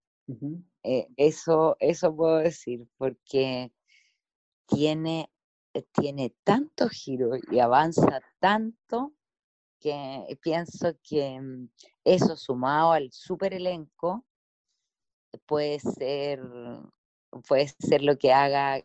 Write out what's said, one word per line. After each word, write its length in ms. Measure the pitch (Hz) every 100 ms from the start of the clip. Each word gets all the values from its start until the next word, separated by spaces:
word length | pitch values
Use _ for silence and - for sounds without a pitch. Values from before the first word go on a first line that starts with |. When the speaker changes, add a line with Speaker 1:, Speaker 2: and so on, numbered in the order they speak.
| _ _ -
Speaker 1:
Ujú. 360 | 120 139 170 - _
Speaker 2:
Eh, 240 | 110 127 - -
eso, 580 | 151 151 - 156 160 -
eso 360 | 147 170 175 156
puedo 220 | 160 160
decir, 500 | 165 160 - 120 120 -
porque 720 | 131 117 - 135 131 127 123 _ _ _ _ _ _ _ _ _ -
tiene, 640 | 139 151 156 160 165 - _ _ _ _
eh, 100 | - -
tiene 440 | - 143 139 127 _
tanto 440 | - 226 302 - 233
giro 420 | - - 131 120 127 -
y 100 | 120
avanza 640 | 120 131 160 165 160 135 _ -
tanto 760 | 185 214 220 - - 233 285 _ _ _ _ _ _ _
que 580 | 147 143 135 135 - 135
pienso 520 | 165 160 170 - 175 156
que, 380 | - 151 139 131
mm, 280 | 135 127 123 _ - _ -
eso 300 | 180 - 160
sumado 540 | - 123 131 147 165
al 200 | 156 131
super 420 | - - 180 190 185
elenco 720 | 180 170 151 - 170 240 - _ _ _ _ _ _ _ _ _ _ - -
puede 340 | 151 147 147
ser, 640 | 147 - 135 143 143 135 127 120 120 120 - _ _ _ _ 127 -
puede 200 | 135 143 -
ser 240 | - 143
lo 140 | 143 139
que 160 | 131
haga 480 | 131 139 139 139 135